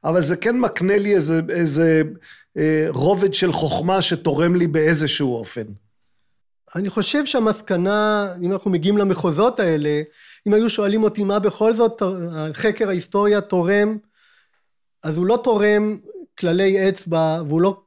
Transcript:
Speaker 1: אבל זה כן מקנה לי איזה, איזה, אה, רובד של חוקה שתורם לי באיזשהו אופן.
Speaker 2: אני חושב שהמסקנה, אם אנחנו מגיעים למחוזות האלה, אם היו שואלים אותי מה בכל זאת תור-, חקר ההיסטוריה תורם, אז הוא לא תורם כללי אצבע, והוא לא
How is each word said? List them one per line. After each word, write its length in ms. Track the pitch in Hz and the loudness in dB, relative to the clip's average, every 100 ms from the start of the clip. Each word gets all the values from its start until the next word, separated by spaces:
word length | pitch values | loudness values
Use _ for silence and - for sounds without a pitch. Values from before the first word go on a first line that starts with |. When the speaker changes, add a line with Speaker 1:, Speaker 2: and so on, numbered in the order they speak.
Speaker 1:
אבל 180 | 156 170 | 0 0
זה 140 | 151 180 | 0 0
כן 220 | 220 240 | 0 0
מקנה 400 | 240 - 185 202 | 0 0 0 2
לי 180 | 202 202 | 2 2
איזה, 260 | 151 165 165 | 2 0 0
איזה, 520 | 175 165 143 165 160 156 - - - _ - | -2 0 2 4 4 2 -6 -20 -20 _ -4
אה, 300 | 156 156 160 | 0 0 -2
רובד 440 | 135 147 196 190 | 0 0 2 0
של 200 | 196 185 | 0 -2
חוקה 480 | - 160 - 170 190 | 0 -2 -2 0 0
שתורם 540 | - 170 165 139 170 180 | 0 -2 -2 0 2 2
לי 120 | 170 | 2
באיזשהו 680 | 156 156 160 151 - 139 120 | 2 2 2 0 -2 -2 -4
אופן. 280 | 107 - 107 101 _ _ _ _ _ _ _ _ _ 170 | -8 -10 -12 -14 _ _ _ _ _ _ _ _ _ -6
Speaker 2:
אני 140 | 196 | -4
חושב 360 | 214 202 294 285 | -4 -2 -2 0
שהמסקנה, 1080 | 269 220 214 - 185 180 208 214 208 202 180 | 0 0 -2 -2 -2 0 0 2 0 -2 -4
אם 100 | 175 | -4
אנחנו 200 | 196 202 | -4 -2
מגיעים 260 | 180 165 208 | 0 2 2
למחוזות 640 | 196 180 185 151 233 247 | 2 0 0 2 0 2
האלה, 420 | 185 156 147 147 151 _ - - 208 | 0 0 0 -2 -4 _ -20 -10 0
אם 60 | |
היו 160 | 214 226 | 2 2
שואלים 340 | - 202 220 | 0 0 2
אותי 200 | 214 214 | 0 0
מה 160 | 196 202 | -2 0
בכל 360 | 202 - 220 226 | 0 0 0 2
זאת 220 | 226 226 | 0 0
תור-, 200 | 190 185 170 160 156 | -4 -4 -8 -8 -8
חקר 360 | 147 214 208 208 | -4 -4 -2 -2
ההיסטוריה 520 | 180 - 202 208 208 | -2 -2 0 2 0
תורם, 560 | 202 185 170 202 208 214 _ _ _ _ _ _ _ _ _ _ | 0 -2 2 2 2 -2 _ _ _ _ _ _ _ _ _ _
אז 140 | 156 156 | -6 -4
הוא 80 | 180 | 0
לא 140 | 233 | 0
תורם 540 | 247 214 208 208 214 208 - - 349 - | 0 2 2 2 0 -6 -12 -20 -20 -6
כללי 520 | 175 175 196 190 190 | -2 2 2 2 0
אצבע, 520 | 190 - 165 160 160 151 | -2 -4 0 0 -2 -2
והוא 140 | 160 | 0
לא 200 | 185 190 | 0 -2